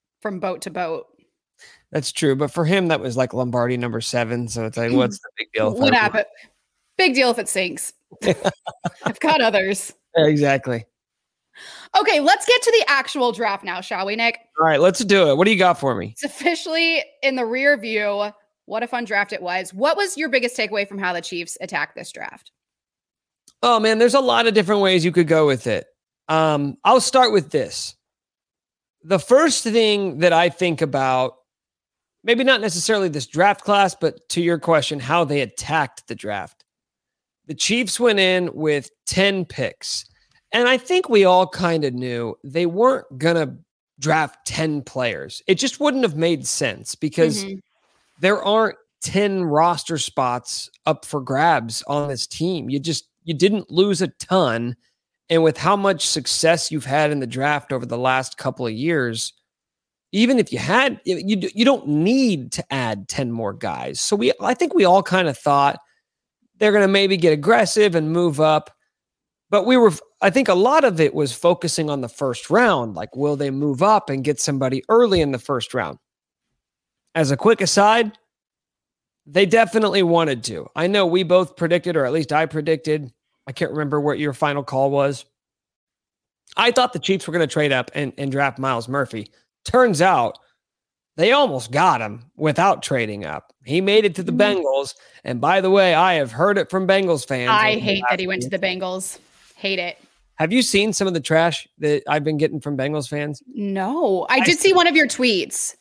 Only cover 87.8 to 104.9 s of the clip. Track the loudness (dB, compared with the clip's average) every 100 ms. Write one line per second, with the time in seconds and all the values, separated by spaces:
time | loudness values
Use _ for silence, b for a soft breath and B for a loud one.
87.8 | -2 -6 -8 -6 -6 -2 -2 -2 -4 -4
88.8 | -4 -4 -4 -8 -12 _ _ _ -2 2
89.8 | 4 4 4 4 0 -6 _ _ _ _
90.8 | _ _ _ 0 2 4 2 -2 -4 0
91.8 | 2 2 -4 -10 -18 -4 -2 2 2 0
92.8 | -2 -4 -4 -6 -10 -10 -14 _ -4 -2
93.8 | 2 2 2 -2 -4 0 2 0 0 -2
94.8 | -4 -10 b b -10 -2 0 2 4 4
95.8 | 4 4 2 2 -2 0 0 0 -2 -2
96.8 | 0 2 2 -2 -2 -4 0 2 2 0
97.8 | -2 -2 -2 -2 -4 -6 -4 -4 -4 -4
98.8 | -6 -8 -10 -12 _ _ _ -10 -6 -4
99.8 | -6 -12 _ _ _ -4 0 0 2 2
100.8 | 0 0 -2 -2 0 2 2 0 -10 -6
101.8 | -2 -2 -2 -2 -2 -2 -2 -2 -6 -4
102.8 | -4 -4 -6 -6 -8 -10 -14 -8 -6 -4
103.8 | -4 -2 0 0 0 2 2 4 4 4
104.8 | 4